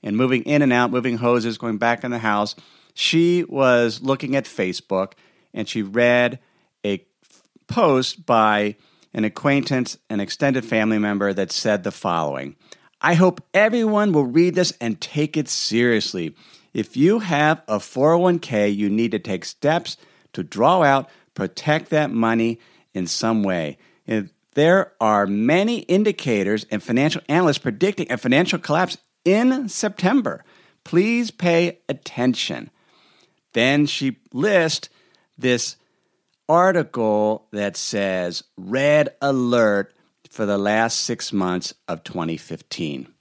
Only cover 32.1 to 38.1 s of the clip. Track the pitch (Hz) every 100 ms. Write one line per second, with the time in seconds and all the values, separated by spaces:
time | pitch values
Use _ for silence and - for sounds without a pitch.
32.1 | - 127 117 - 64 - _ _ _ _
33.1 | _ _ _ _ 117 123 143 147 - 135
34.1 | 113 _ 123 190 196 160 - - _ _
35.1 | _ _ _ 127 120 - - _ _ _
36.1 | _ _ _ - 165 185 175 147 - 110
37.1 | 107 107 107 _ 104 101 - - 107 98